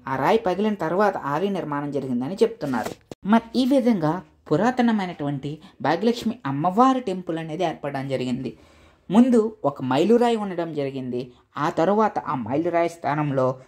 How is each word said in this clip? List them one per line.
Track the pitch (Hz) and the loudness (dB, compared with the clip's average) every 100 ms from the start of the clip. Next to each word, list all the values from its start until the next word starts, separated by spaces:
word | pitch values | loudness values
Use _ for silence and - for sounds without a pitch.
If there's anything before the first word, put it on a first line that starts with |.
| 131 | -6
ఆ | 131 | 0
రాయి | 147 220 | 2 2
పగిలిన | 185 180 214 | 2 0 -2
తర్వాత | 208 160 180 208 - | -2 -2 2 2 0
ఆలయ | 139 151 202 | -4 -2 -2
నిర్మాణం | 185 151 143 147 | -4 -4 -6 -4
జరిగిందని | 139 131 120 135 190 | -4 -2 -2 -4 0
చెప్తున్నారు. | 220 - 143 120 104 - _ - 185 | 0 0 -4 -4 -4 -10 _ -10 2
మరి | 226 233 - | 2 2 0
ఈ | 254 | 2
విధంగా | 277 233 202 151 180 - _ - | 4 4 2 0 -2 -8 _ -2
పురాతనమైనటువంటి | 151 226 254 233 214 185 160 143 143 143 156 - _ | 2 2 2 2 2 -2 -4 -4 -4 -6 -10 -16 _
భాగ్యలక్ష్మి | 135 170 226 233 220 - 139 | 0 2 0 0 -4 -4 -4
అమ్మవారి | 139 175 196 262 262 | -2 0 4 4 4
టెంపుల్ | 247 185 180 165 | -2 -6 -6 -6
అనేది | 160 160 | -6 -4
ఏర్పడడం | 170 - 143 139 135 | -4 -4 -6 -6 -4
జరిగింది. | 127 127 127 131 - - - - _ - | -2 -2 -4 -6 -10 -20 -20 -20 _ 2
ముందు | 196 254 240 220 - 139 | 4 6 4 2 -2 -4
ఒక | - | -4
మైలురాయి | 127 131 190 233 240 226 | -2 2 4 4 4 0
ఉండడం | 202 170 165 | -4 -6 -6
జరిగింది. | 151 139 135 127 123 123 - _ 139 | -4 -4 -6 -6 -6 -8 -14 _ -4
ఆ | 156 | -2
తర్వాత | 165 165 208 214 - | 2 2 4 2 0
ఆ | - 143 | -4 -6
మైలురాయి | 107 143 170 170 170 | -2 -2 0 0 0
స్థానంలో | 170 135 147 147 139 127 127 | -2 -4 -2 0 2 0 -2